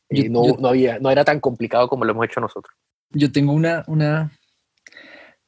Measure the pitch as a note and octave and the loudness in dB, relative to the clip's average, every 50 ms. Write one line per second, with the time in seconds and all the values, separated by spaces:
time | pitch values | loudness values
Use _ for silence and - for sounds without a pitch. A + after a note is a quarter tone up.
0 | _ - C#3+ C#3 C3 A2+ A#2 A#2+ A#2+ B2+ B2 A#2+ C3 B2+ B2+ C3 C3 B2 A#2 - | _ -6 -2 -2 -2 0 2 2 2 2 2 2 2 2 2 2 2 0 0 0
1 | C3 C3 C3+ C#3+ D3 D3+ D3 D3 - C3+ B2 - A#2 G#2+ - A#2+ B2+ B2 C3+ B2+ | 0 2 2 4 4 2 0 0 -2 -4 -4 -4 -6 -2 0 0 0 0 0 -2
2 | A#2 A2 G#2+ A2+ A#2 A2+ - B2+ A#2 G#2 - G2+ - - _ _ _ _ _ _ | -2 -2 -2 -2 -2 -4 -4 -4 -6 -6 -8 -12 -18 -20 _ _ _ _ _ _
3 | _ _ - D3 C#3+ C#3+ - D3 C#3+ C#3+ C#3+ D#3 D#3+ E3 E3+ D#3+ D#3 - D#3 D#3 | _ _ -2 0 0 0 2 2 0 2 2 2 0 0 -2 -4 -6 -4 -2 0
4 | D3+ D3 D3+ D#3+ D#3+ D3+ - _ _ _ _ _ _ _ _ _ _ - - - | 0 0 0 -2 -4 -6 -8 _ _ _ _ _ _ _ _ _ _ -20 -20 -20
5 | - - - - - - _ _ _ | -20 -20 -20 -20 -20 -20 _ _ _